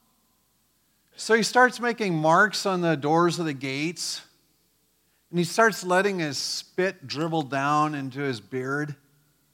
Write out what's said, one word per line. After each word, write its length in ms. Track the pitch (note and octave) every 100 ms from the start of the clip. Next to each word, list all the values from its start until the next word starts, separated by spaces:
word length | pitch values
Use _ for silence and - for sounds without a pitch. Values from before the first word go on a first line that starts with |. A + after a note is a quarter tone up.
| _ _ _ _ _ _ _ _ _ _ _ -
So 160 | -
he 100 | A3+
starts 380 | G3+ B3 B3+ B3
making 340 | A#3+ A3+ G3+ E3
marks 500 | D#3 F3 G#3 - G3+
on 140 | F3+
the 160 | E3+ D3+
doors 420 | C#3+ E3 F3 D#3
of 80 | D#3+
the 80 |
gates, 680 | C3+ C3+ C3+ D#3+ E3 - - - _ _ _ _ _ _ _ _ _ _
and 80 | E3+
he 60 |
starts 400 | E3+ - A3+ F#3
letting 360 | F3+ F3+ G3+ F#3
his 180 | D#3 B2+
spit 680 | - - - - F#3 F#3 B2+
dribble 360 | B2+ E3 D#3+
down 520 | C3+ C#3 C#3 D3+ D3+
into 280 | D3 C3+ C3
his 180 | C#3+ A#2
beard. 560 | - B2+ B2+ C#3+ D3 C#3 _ _ _ _ _